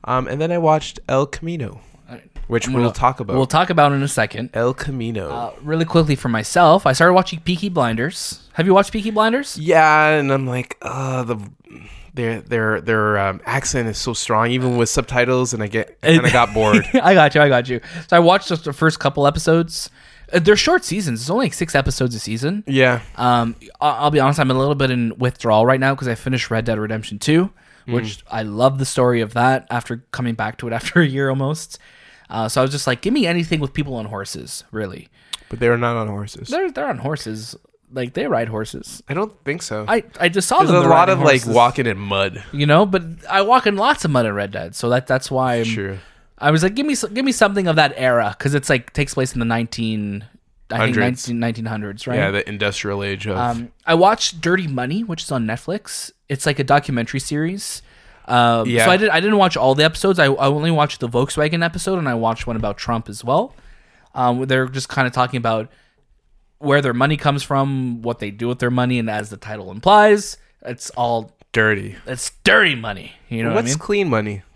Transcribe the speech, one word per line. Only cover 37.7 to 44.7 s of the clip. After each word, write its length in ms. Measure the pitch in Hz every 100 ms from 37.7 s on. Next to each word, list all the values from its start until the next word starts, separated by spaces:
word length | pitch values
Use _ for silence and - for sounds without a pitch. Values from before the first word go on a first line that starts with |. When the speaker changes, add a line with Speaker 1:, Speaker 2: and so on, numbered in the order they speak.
| _ _
Speaker 2:
Like, 200 | 131 123
they 120 | 175 285
ride 200 | 143 113
horses. 540 | 110 107 - - - -
Speaker 1:
I 60 |
don't 180 | 151 214 _
think 180 | - 151
so. 220 | - 107 107
Speaker 2:
I, 160 | 226 - -
I 80 | 175
just 180 | 190 180
saw 120 | 285
Speaker 1:
There's 100 | 359
Speaker 2:
them 60 | 175
Speaker 1:
a 40 |
lot 260 | - 160 185
Speaker 2:
riding 60 |
Speaker 1:
of, 60 | 190
like, 200 | 143 135
Speaker 2:
horses. 80 | 117 113
Speaker 1:
walking 300 | 120 123 120
in 120 | 98
mud. 460 | 101 98 98 92 -
Speaker 2:
You 140 | 143 147
know, 200 | 151 202
but 160 | 185 165 165 -
I 140 | 196
walk 240 | 202 247 214
in 80 | 202
lots 280 | 233 294
of 80 | 170
mud 140 | 135 113
in 80 |
Red 180 | 101 101
Dead, 240 | 101 87